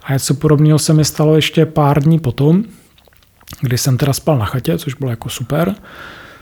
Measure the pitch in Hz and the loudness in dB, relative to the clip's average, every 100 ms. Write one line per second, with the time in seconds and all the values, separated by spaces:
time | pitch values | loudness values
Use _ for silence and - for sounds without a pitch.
0 | - 135 - 135 156 147 151 156 - 156 | -4 -4 -2 -2 2 4 4 2 2 2
1 | 143 - 151 156 - - 156 156 143 147 | 2 0 2 2 2 0 0 2 2 2
2 | 143 165 151 - 143 180 220 - _ _ | 2 2 0 0 2 2 0 -10 _ _
3 | _ _ _ _ - - 127 120 143 123 | _ _ _ _ -20 -8 -4 -2 0 0
4 | 147 123 - 143 101 135 160 170 - 127 | 0 -2 0 0 -2 -4 -4 -4 -6 -8
5 | 135 113 - - 127 151 175 208 - - | -6 -8 -10 -10 -4 -2 -2 -4 -12 -20
6 | - - - - | -20 -20 -20 -20